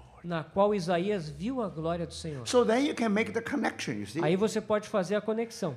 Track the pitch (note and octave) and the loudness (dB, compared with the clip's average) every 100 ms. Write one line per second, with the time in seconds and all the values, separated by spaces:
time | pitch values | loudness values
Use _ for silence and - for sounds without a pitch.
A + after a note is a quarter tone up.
0 | - - E3+ E3+ C#3+ G3 G#3 G#3 E3 F3 | -20 -14 -6 -6 -2 4 4 4 2 2
1 | G3 G#3 D3+ C#3+ G#3 C4 G3+ D3+ D#3+ F3 | 2 -2 -4 -6 -4 -4 -4 -4 -2 -2
2 | D#3+ - E3 C#3 A2+ B3 G#3+ A#3 D4 - | -4 -8 -8 -8 2 6 6 4 2 2
3 | A3+ G3+ G#3+ A3 - C4 A3 - - G#2+ | 2 2 0 -2 -4 -2 -2 -2 -4 -6
4 | G2 D3+ D3+ F#3 G#3+ G#3+ - G#3+ G#3 G#3 | -6 -2 2 2 2 0 0 -2 0 -2
5 | F3 G#3 G#3 A3 A3+ - F3 | 0 0 0 -2 -4 -4 -6